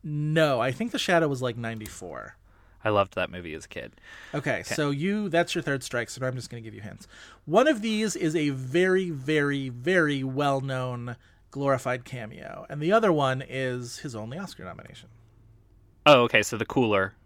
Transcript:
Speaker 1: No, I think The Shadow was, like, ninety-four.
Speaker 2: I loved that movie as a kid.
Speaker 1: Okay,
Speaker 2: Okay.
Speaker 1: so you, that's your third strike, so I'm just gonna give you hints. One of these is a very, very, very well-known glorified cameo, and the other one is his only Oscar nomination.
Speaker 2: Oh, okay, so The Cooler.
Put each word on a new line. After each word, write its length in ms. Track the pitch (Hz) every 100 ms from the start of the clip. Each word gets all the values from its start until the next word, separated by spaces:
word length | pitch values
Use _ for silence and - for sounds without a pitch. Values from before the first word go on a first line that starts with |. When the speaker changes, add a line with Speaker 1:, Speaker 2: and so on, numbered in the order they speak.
Speaker 1:
No, 560 | 156 147 151 160 156 123
I 120 | 127
think 200 | 123 233
The 80 | -
Shadow 280 | - 175 156
was, 140 | 131
like, 160 | 127 117
ninety-four. 760 | 113 110 107 - 87 65 52 - _ _ _ -
Speaker 2:
I 60 | 110
loved 260 | 104 95
that 160 | - 90
movie 240 | 90 87
as 100 | 78
a 20 | -
kid. 240 | - - - - - -
Speaker 1:
Okay, 240 | 147 147 101
Speaker 2:
Okay. 40 |
Speaker 1:
so 280 | - - 147
you, 380 | 143 180 208 208
that's 260 | 165 170
your 80 | 175
third 180 | 151 139
strike, 260 | - 120 113
so 120 | -
I'm 100 | 127
just 160 | 127 -
gonna 100 | 120
give 140 | 113
you 60 | 104
hints. 260 | 104 - - - - -
One 220 | - 185 285
of 140 | 240
these 340 | 226 214 214
is 200 | - 160
a 140 | 160 147
very, 600 | 135 131 160 185 185 180
very, 600 | 147 131 151 143 139 135
very 540 | 120 135 185 151 139
well-known 920 | 131 131 143 139 135 131 127 123 120 117 _ _ _
glorified 560 | 139 139 131 127 123
cameo, 600 | - 127 107 - - - -
and 100 | 143
the 100 | 160
other 200 | 220 214
one 300 | 156 135 131
is 580 | - 131 131 123 120 -
his 140 | 147
only 220 | 113 110 156
Oscar 260 | 196 -
nomination. 440 | 90 - - - - - _ _ - _ _ _ _ _
Speaker 2:
Oh, 160 | 147 135
okay, 200 | 120 110
so 120 | 104 110
The 80 |
Cooler. 500 | 113 139 117 98 95 -